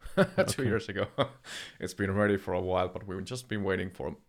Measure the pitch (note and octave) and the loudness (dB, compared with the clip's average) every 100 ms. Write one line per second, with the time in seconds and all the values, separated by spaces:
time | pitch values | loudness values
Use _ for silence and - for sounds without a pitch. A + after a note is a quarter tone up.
0 | - - F#3 - F#3+ - B2+ G#2+ - F#2+ | -2 2 4 4 2 2 0 0 -2 -4
1 | G2+ - - - - - - - F2+ - | -2 0 -2 -4 -14 -14 -14 -10 -8 -2
2 | G2 G2 G#2 G2+ G2 F2+ F#2 F#2 F#2 F2+ | 0 4 4 4 2 -2 2 2 0 -2
3 | G2 F#2 F#2+ B2+ - G#2+ F#2+ F#2+ F#2+ - | -8 -8 -6 -8 -6 -2 0 0 -2 -6
4 | - - | -8 -8